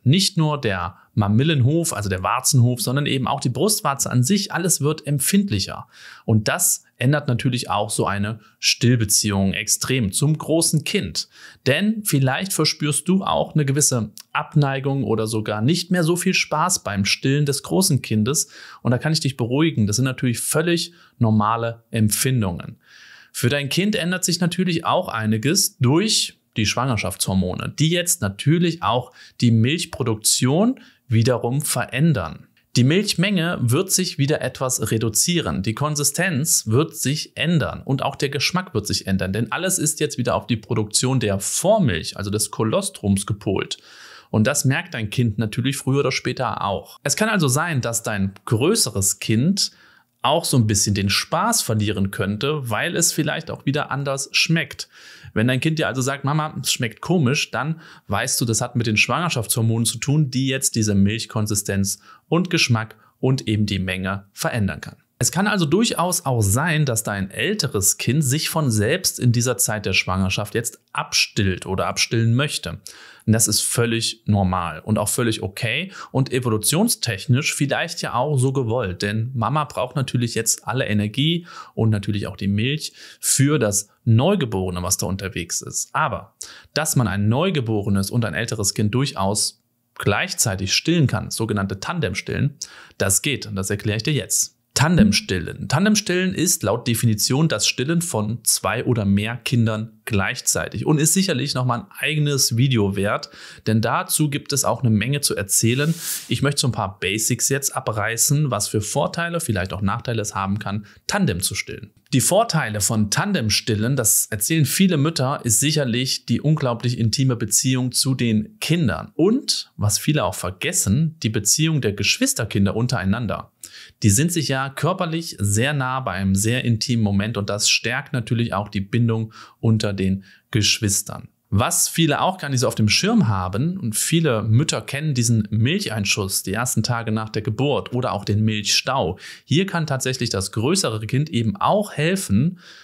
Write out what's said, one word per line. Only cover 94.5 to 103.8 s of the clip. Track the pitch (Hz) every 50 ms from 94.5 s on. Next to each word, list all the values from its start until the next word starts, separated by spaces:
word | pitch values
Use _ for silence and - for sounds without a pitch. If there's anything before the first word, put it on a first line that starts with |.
| _ _ _ _ -
Tandemstillen. | - 131 160 180 156 - 101 95 - - - 101 90 80 - - - - -
Tandemstillen | - 147 190 214 214 214 - - 175 180 185 185 -
ist | - 147 180 - - -
laut | 101 104 123 - 127
Definition | 117 - - 117 107 104 - - 127 135 165 156
das | 127 110 - -
Stillen | - - 123 143 170 170 170
von | - - 110 104 - 117 113 -
zwei | - - - - 92 104 120 131
oder | - 123 117 101
mehr | 101 98 101 104 113 120
Kindern | 127 - - - 117 113 113 110 107 110 107 - - -
gleichzeitig | - 110 98 95 104 123 127 - - - 85 80 - - 98 -
und | - 156 143
ist | 147 160 -
sicherlich | - 190 190 160 123 131 143 -
nochmal | 135 127 127 120 117 -
ein | - -
eigenes | - - 143 156 151 147 147 143 131 - - 117
Video | 113 131 143 127 113 101 98 95
wert, | 95 98 104 117 147 - - - - - - - - - -
denn | 110 113